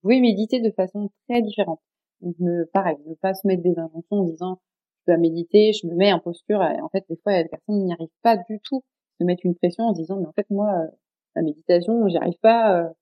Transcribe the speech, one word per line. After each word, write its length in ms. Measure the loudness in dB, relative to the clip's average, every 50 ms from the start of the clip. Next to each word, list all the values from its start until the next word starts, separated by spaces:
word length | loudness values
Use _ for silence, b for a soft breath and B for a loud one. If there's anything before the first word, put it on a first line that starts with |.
Vous 80 | 4 4
pouvez 100 | 4 6
méditer 400 | 6 4 4 2 -2 -2 -2 0
de 120 | 0 0
façon 380 | 0 0 -4 -4 _ -8 -8 -8 _ _ _ -2
très 120 | 0 0
différente. 380 | 0 0 -2 -4 -4 -4 -4 -10 _ _ _ _ _ _ _ _
Donc, 160 | -10 -10 -6 -2
ne, 260 | -2 -2 0 -2 -4 -2 _
pareil, 240 | -2 0 0 -4 -6 -8
ne 60 | -18 -14
pas 180 | _ -6 -6 -6
se 140 | -2 0
mettre 160 | 0 0 2 0
des 160 | 0 0 0
injonctions 380 | -6 -10 -12 -14 -10 _ -2
en 60 | -2 -2
disant, « 360 | -2 -4 -6 -8 -10 -10 -10 _ _ _ _ _ _ _ _ _
Je 60 | 0 2
dois 40 |
méditer, 540 | 4 2 0 0 -2 -6 4 6 6 6 6
je 160 | 2 0 -4
me 80 | -4 0
mets 160 | 2 2 2
en 80 | 2 0
posture. » 420 | -2 -8 -10 -10 _ -2 0 0 2
Et 180 | 0 0 -4
en 80 | -8 -6
fait, 160 | -6 -6 -6 _
des 60 | -12 -6 _
fois, 180 | 0 0 0
les 60 | 0
personnes 380 | -2 -8 -16 _ -4 -2 -2 -2
n'y 80 | -2 -4
arrivent 160 | -6 -10 -14 _ _
pas 140 | _ 0 0
du 240 | 0 -2 _ -12 -12
tout, 240 | _ -8 -8 -8 _ _ _ _ _ _ _ _
se 40 | 0
mettre 220 | 0 0 0 0
une 100 | -2 -2
pression 300 | 0 0 -2 0 0 -2
en 80 | -2 -2
se 80 | -2
disant, « 160 | -4 -6 -6 -6
Mais 80 | -6
en 60 | -6 -4
fait, 160 | -6 -4 _
moi, 200 | -2 -2 0 0 0
euh, 140 | -2 -4 -6 _ _ _ _ _ _ _ _ _
la 80 | -4 -4
méditation, 640 | -4 -4 -8 _ 2 2 2 4 2 0 2 2 0
j'y 80 | 0
arrive 220 | 0 -2 -4 -4 _
pas. » 360 | 2 4 4 4 2 2 2 2 0
euh. 60 | -4 -8 _